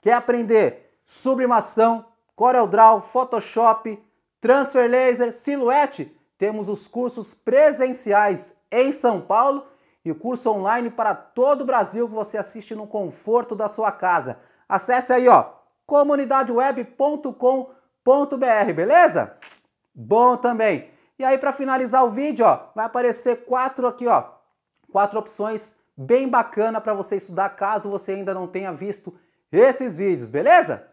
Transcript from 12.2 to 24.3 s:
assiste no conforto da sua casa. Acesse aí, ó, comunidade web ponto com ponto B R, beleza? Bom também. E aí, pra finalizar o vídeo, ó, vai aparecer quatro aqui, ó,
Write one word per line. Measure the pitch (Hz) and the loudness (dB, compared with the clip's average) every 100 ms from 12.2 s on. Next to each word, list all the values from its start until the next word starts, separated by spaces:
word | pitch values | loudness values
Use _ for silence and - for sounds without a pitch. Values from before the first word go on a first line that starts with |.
| 214 214 | -8 -8
assiste | 202 226 202 | -10 -14 -14
no | 220 214 | -14 -10
conforto | 214 180 - - 233 233 | -8 -8 -10 -2 -2 -2
da | 208 214 | -6 -8
sua | 208 220 | -4 -4
casa. | - 180 175 127 117 _ _ _ | -2 0 0 -2 -12 _ _ _
Acesse | 196 - 247 254 | -4 0 -2 2
aí, | 254 247 | 4 6
ó, | 185 - - _ _ - | 6 4 -12 _ _ 0
comunidade | 294 285 285 262 269 247 | 2 2 0 0 -2 0
web | 233 269 247 | 0 0 -2
ponto | 233 _ 277 294 285 | -8 _ -2 -2 -10
com | - 247 269 262 _ _ _ | -2 0 0 -6 _ _ _
ponto | - 277 285 262 | 2 2 2 -2
B | 254 | 0
R, | 220 202 | 2 2
beleza? | 160 185 320 330 165 107 - - - _ _ _ | 0 4 6 6 2 -4 -10 -20 -20 _ _ _
Bom | - 110 214 247 247 | -20 0 4 4 2
também. | 247 233 220 151 - _ _ _ | -2 0 0 -2 -6 _ _ _
E | |
aí, | 262 269 | 0 0
pra | 285 | 0
finalizar | 277 269 262 254 254 | -4 -4 -4 0 2
o | 247 | 2
vídeo, | 214 294 240 | 0 -6 2
ó, | 220 135 - | 2 2 -4
vai | - 226 | -8 -6
aparecer | 247 247 233 254 240 | -2 -2 -2 -4 -4
quatro | - 247 262 262 240 | -4 -4 -4 -4 -6
aqui, | 247 240 | -4 0
ó, | 180 - | 0 0